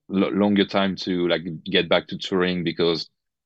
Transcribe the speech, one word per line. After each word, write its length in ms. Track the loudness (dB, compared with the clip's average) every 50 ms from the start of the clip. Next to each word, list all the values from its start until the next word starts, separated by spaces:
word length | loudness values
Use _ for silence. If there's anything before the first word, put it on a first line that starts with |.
| _
lo-, 220 | -4 0 0 0 2
longer 360 | 2 2 2 4 4 2 2
time 300 | 2 2 0 0 0 -2
to, 300 | -4 -4 -4 -2 0 0
like, 140 | 0 0 0 -2 -6 -10 -10 -8
get 240 | -2 0 0 2 4
back 180 | 2 0 0 -2
to 80 | -12
touring 460 | -10 -6 -2 0 0 0 0 0 -2 -2
because, 460 | -4 -2 0 0 0 0 -2 -4 _ _ _ _ _ _ _ _